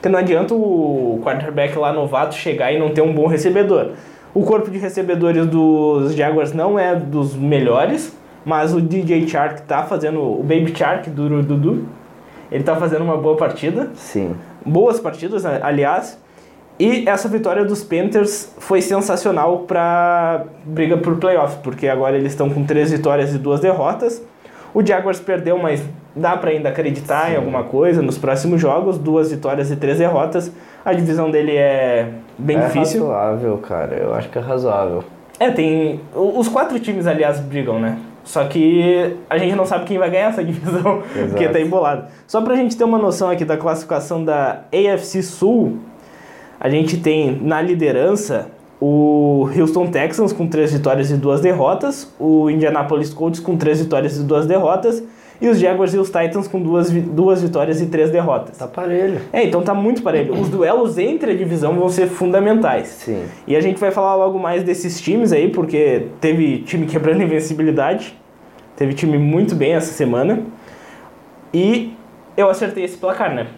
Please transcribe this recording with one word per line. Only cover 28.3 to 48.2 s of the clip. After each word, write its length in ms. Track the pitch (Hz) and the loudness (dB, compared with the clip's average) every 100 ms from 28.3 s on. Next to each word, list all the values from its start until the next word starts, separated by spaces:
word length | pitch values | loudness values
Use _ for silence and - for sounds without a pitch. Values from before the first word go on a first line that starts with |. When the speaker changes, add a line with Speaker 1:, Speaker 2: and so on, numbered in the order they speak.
| 131 156 170 | 0 2 2
Speaker 1:
jogos, 380 | 147 147 196 175 | 2 2 0 -2
duas 340 | 147 156 156 | 0 2 2
vitórias 400 | 143 143 143 139 | -2 -4 -2 -2
e 60 | 143 | -2
três 220 | 139 151 | 0 2
derrotas. 520 | 170 151 156 175 170 - - - | 2 2 0 -2 -6 -14 -20 -8
A 120 | - | -2
divisão 360 | 180 165 160 160 | 0 0 0 0
dele 240 | 156 151 | 0 0
é 540 | 147 143 135 127 120 117 113 - - | 2 2 2 2 0 -2 -8 -18 -6
bem 180 | 143 139 | -2 0
Speaker 2:
É 100 | 123 | 2
Speaker 1:
difícil. 400 | 139 160 156 151 | 2 2 0 0
Speaker 2:
razoável, 520 | 104 107 110 120 104 | 0 0 0 -2 -4
cara. 360 | - 87 76 - | -4 -6 -4 -4
Eu 180 | - | -2
acho 160 | - - | -4 -4
que 80 | 120 | -8
é 20 | |
razoável. 640 | 123 131 127 101 95 87 90 - - - | -4 -2 0 0 -2 -4 -8 -20 -20 -2
Speaker 1:
É, 120 | 254 | -2
tem, 500 | - 156 160 156 - - | 0 0 0 -2 -4 -8
o-, 240 | 143 196 202 | -2 -2 0
os 100 | 226 | 0
quatro 320 | 262 320 247 | 0 -2 -4
times, 260 | 220 196 170 | -4 -4 -2
aliás, 320 | 156 147 143 | 0 0 -2
brigam, 400 | 139 143 120 113 | -4 -6 -2 -2
né? 200 | 113 113 - - | -2 -6 -12 -20
Só 200 | - 156 | -8 -4
que 720 | 143 165 160 175 175 180 175 175 - | -2 2 4 4 4 2 0 -4 -4
a 80 | 165 | -2
gente 180 | 185 | 0
não 120 | 196 190 | 0 0
sabe 180 | 180 | -2
quem 140 | 175 190 | -2 0
vai 100 | 175 | 0
ganhar 220 | 185 214 | 2 0
essa 120 | 226 | 0
<laughs> 0 | |
divisão, 600 | 165 156 160 180 185 190 - | -4 -4 -2 -2 0 -2 -4
Speaker 2:
Exato. 140 | - - | -6 -2
Speaker 1:
porque 200 | 101 165 | 0 0
tá 120 | 165 | 0
embolado. 460 | 160 185 151 143 - - - | 0 0 0 -2 -8 -20 -4
Só 140 | 220 | -2
pra 160 | 226 254 | 0 0
gente 180 | 247 226 | 0 0
ter 60 | |
uma 140 | 233 226 | 2 2
noção 300 | 208 - 190 | 2 0 0
aqui 160 | 175 | 0
da 140 | 160 156 | 0 -2
classificação 680 | 160 160 - 151 143 165 | -2 -4 -4 -6 -4 -4
da 380 | 160 147 135 - - | -2 0 0 -4 -2
A 40 | 170 202 | 0 2
F 100 | 185 | 0
C 180 | - 190 | -2 -6
Sul, 540 | 180 - 190 240 185 - - - - - - - - - | -6 0 2 2 0 -4 -12 -20 -20 -20 -20 -20 -20 -6
a 120 | 131 | 0
gente 260 | 147 160 170 | 0 0 0
tem 420 | 160 156 143 131 | 0 2 0 0
na 180 | 143 156 | -2 0
liderança 840 | 175 175 151 123 160 202 | 0 0 0 2 2 0